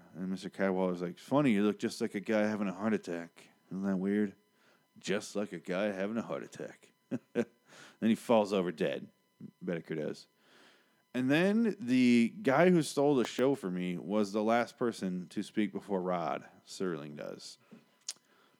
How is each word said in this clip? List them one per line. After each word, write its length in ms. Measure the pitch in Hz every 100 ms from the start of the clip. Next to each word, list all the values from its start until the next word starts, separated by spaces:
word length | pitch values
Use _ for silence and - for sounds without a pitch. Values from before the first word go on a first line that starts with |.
| - 78
And 140 | 92
Mister 200 | 92 98
Cadwalder's 520 | - 95 92 92 90
like, 160 | 87 90
"Funny, 340 | - 139 143
you 120 | 101
look 160 | 104 98
just 220 | 113 -
like 140 | 113 104
a 40 |
guy 280 | 92 110 107
having 200 | 107 98
a 60 |
heart 200 | 90 110
attack. 560 | 101 - 85 85 - - _ -
Isn't 160 | 92 98
that 120 | 92
weird? 360 | 98 104 101 - _ _ _ _ _ _
Just 360 | - 101 - 101
like 180 | 104
a 60 | 85
guy 320 | 92 90 104
having 260 | 95 101 113
a 40 |
heart 220 | 85 67
attack." 460 | - - - - - _ _ 131 - -
<laughs> 100 | - _ _ - - -
Then 100 | 110
he 60 | 107
falls 360 | - 113 95
over 200 | 101 87
dead. 360 | 80 78 67 - _ _ - - _
Bedeker 320 | 90 85 - 80
does. 300 | 76 - - _ _ - - _ _ _ _
And 160 | 127 127
then 480 | 151 196 220 226 -
the 540 | 123 127 123 120 113 -
guy 300 | 127 135 180
who 100 | 175
stole 340 | 143 - 143 135
the 120 | 107
show 260 | - 131
for 160 | 135 95
me 260 | 90 90 87
was 320 | 69 107 101
the 100 | 107
last 380 | 107 120 117 -
person 480 | 120 - 95 90 85
to 140 | 107
speak 280 | 95 110 101
before 300 | 98 - 95
Rod 420 | 90 87 78 71 - - -
Serling 480 | - 92 76 73 73
does. 440 | 50 50 - - _ - _ _ - - _ _ _